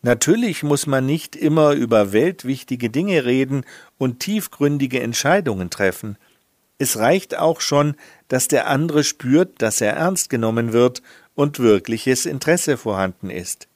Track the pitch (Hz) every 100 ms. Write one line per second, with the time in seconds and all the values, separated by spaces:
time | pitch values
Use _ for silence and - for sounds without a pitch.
0 | 123 120 - 220 240 165 147 143 - 135
1 | 131 156 - - 156 160 151 143 117 113
2 | 101 107 160 190 123 135 - 127 120 123
3 | 196 175 123 131 131 139 - - - _
4 | 131 123 - 214 - - 143 147 135 131
5 | 120 117 139 190 156 98 87 - 98 -
6 | 107 104 _ _ _ _ _ _ 131 110
7 | 113 185 - - 160 165 - 143 147 143
8 | - _ _ 127 - 139 - 139 165 147
9 | 143 - 127 147 185 _ 113 - 107 113
10 | 165 185 - 123 113 113 117 113 123 120
11 | _ - _ - 143 143 120 101 - 113
12 | - 127 - 135 151 170 - 127 110 98
13 | 95 - 95 90 90 - -